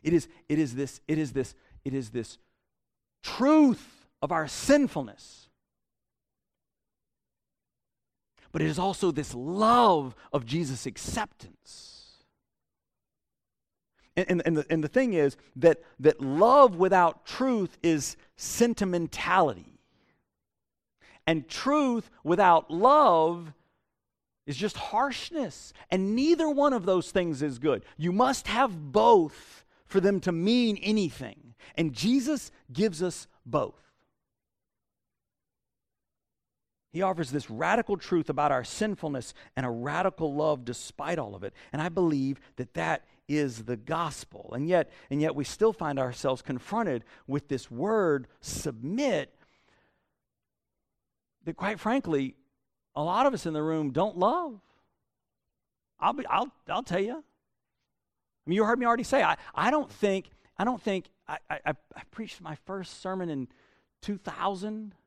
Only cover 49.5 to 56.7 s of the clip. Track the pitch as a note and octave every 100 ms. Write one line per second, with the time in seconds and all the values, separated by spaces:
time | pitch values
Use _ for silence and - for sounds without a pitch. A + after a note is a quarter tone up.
49.5 | _ _ _ _ _ _ _ _ _ _
50.5 | _ _ _ _ _ _ _ _ _ D#3
51.5 | - G3 G#3+ G#3+ C4 F3+ D3 C3 - _
52.5 | _ _ _ _ C#3+ D#3 G3 C#4 A#3 E3+
53.5 | D#3 D#3 D#3+ D3 C3 G#3 F3 G3 E4+ E4
54.5 | G#3 _ _ _ _ _ _ _ _ _
55.5 | _ _ _ _ _ E3+ C4+ - E3 D4
56.5 | _ -